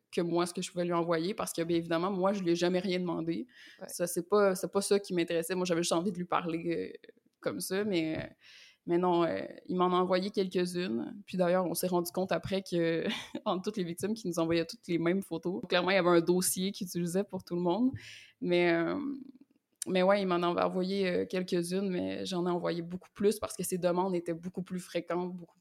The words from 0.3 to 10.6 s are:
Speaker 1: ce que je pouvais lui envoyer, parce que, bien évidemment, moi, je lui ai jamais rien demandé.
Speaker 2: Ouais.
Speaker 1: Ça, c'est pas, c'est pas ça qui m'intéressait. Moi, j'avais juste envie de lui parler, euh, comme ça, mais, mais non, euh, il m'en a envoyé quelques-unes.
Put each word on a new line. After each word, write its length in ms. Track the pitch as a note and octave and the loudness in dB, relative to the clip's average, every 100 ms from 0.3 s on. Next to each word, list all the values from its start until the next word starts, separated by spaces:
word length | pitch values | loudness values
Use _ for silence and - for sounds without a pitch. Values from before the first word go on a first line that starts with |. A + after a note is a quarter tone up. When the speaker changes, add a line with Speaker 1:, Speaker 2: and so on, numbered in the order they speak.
| E3+ F3 | 2 0
Speaker 1:
ce 80 | |
que 80 | F#3+ | -2
je 80 | F3+ | -6
pouvais 140 | F3 | -2
lui 80 | F3 | 0
envoyer, 420 | E3+ E3+ E3 E3+ | 0 2 0 0
parce 180 | G#3 - | -2 -4
que, 100 | - | -2
bien 140 | E3+ E3+ | 0 0
évidemment, 340 | E3 E3 F#3 | 2 0 0
moi, 220 | F#3+ F#3+ | 2 2
je 80 | G3+ | 2
lui 100 | F3 | 0
ai 40 | E3+ | 2
jamais 220 | F3 F#3 | 2 2
rien 220 | F#3+ F3+ | 0 0
demandé. 460 | F3+ E3+ E3 F#3 B3 - - - | -2 -2 -2 -4 -6 -14 -20 -18
Speaker 2:
Ouais. 80 | - | -12
Speaker 1:
Ça, 180 | - E3+ | -4 -2
c'est 220 | - F3 | -2 2
pas, 260 | G#3 G3+ | 4 4
c'est 160 | F#3 F3+ | 2 -2
pas 80 | G3 | -2
ça 180 | G3 G3+ | 2 2
qui 120 | G3+ | 2
m'intéressait. 420 | F3+ E3+ E3+ F3 F#3 | 0 0 0 0 0
Moi, 80 | F3+ | 0
j'avais 160 | E3 | 0
juste 100 | F3 | 2
envie 200 | E3+ F#3 | 0 0
de 40 | F3 | -4
lui 60 | |
parler, 720 | F3+ D#3+ E3+ E3 E3+ E3+ F#2 - | -2 -2 0 -2 -2 -4 -6 -10
euh, 40 | - - _ _ | -20 -20 _ _
comme 200 | D#3 G#2 | -6 -4
ça, 240 | - F#3+ | -4 -2
mais, 460 | G#3+ F3 D#3+ D#3 - - - - - _ - | 0 0 0 -2 -6 -12 -20 -20 -20 _ 0
mais 100 | E3+ | 2
non, 280 | F3+ E3+ | 4 4
euh, 160 | E3 - - - - | 2 0 -6 -10 -4
il 100 | F3+ | 2
m'en 100 | F3+ | 4
a 140 | F3+ | 4
envoyé 300 | F#3 F#3 G3 | 4 2 0
quelques-unes. 920 | G3+ F#3+ F3+ | -2 0 0